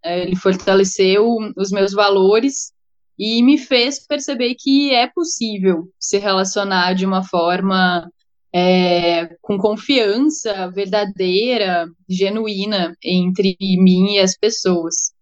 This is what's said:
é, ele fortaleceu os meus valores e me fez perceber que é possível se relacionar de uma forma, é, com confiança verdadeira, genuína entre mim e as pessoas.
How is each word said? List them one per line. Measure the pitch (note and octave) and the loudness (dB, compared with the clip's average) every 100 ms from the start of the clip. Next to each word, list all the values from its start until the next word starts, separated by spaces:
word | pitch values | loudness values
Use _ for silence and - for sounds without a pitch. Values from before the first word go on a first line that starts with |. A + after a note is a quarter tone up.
é, | E3+ F3+ | -4 -4
ele | F3+ F#3 | -2 0
fortaleceu | F#3+ F#3 - G3 F#3+ - F#3+ G3 A3+ A#3 G#3+ - | 0 0 2 2 2 2 2 4 2 0 -4 -6
os | F#3+ | -4
meus | G3+ G3 | 0 0
valores | G3 G3+ G3 F#3+ G#3+ C4+ C4+ - _ _ _ _ _ | 2 2 4 4 4 0 -4 -14 _ _ _ _ _
e | G#3 A#3 | -4 2
me | A#3+ C#4+ | 4 4
fez | C4 B3+ A#3+ C#4 _ | 2 0 0 -4 _
perceber | D4 C#4 C4 B3 B3 | -6 -6 -4 -4 -4
que | - C4+ C#4+ | 2 2 4
é | B3 B3+ | 2 0
possível | - E4+ - A3+ G#3 F#3+ E3+ F3+ _ | -2 -6 -4 -6 0 0 0 -4 _
se | - G3+ | -4 -4
relacionar | G3+ F#3+ F#3+ G#3 G3 F#3 F3+ | 0 -2 -2 -4 -2 0 0
de | F#3 F#3+ | 0 0
uma | F#3+ | -2
forma, | F#3 F3+ E3+ F3+ G3 F#3 F#3 F3 E3+ _ _ _ _ | -2 -2 0 0 0 0 0 0 -6 _ _ _ _
é, | F3+ F3+ F#3 F3+ F3 E3+ E3+ E3+ - | 0 2 4 4 2 2 -2 -4 -12
com | - G3+ | -6 -2
confiança | G#3 G#3 - C4+ G#3+ G#3+ D4 D4+ A#3 G3 F#3 | 0 -2 0 0 2 2 0 -2 -6 -6 -6
verdadeira, | F#3 G3 G#3 G3+ F#3+ F#3 F#3 A#3+ A#3+ G3 F3 E3 - _ | -6 -2 -2 -2 -4 -2 0 0 -2 0 -2 -4 -12 _
genuína | F#3 G3 G#3+ A3 G3 G3+ G3+ E3+ E3+ | -2 -2 -2 -6 -4 -4 -2 -4 -6
entre | - F3+ F3+ F#3 F#3+ F#3 | -2 0 0 0 0 0
mim | G3 F#3 F#3 F3+ G3 G3+ | -2 4 6 6 2 2
e | |
as | F#3+ - | 0 0
pessoas. | G#3+ A#3 F#3 F3 E3 - - _ | -2 -2 -2 -2 -2 -6 -8 _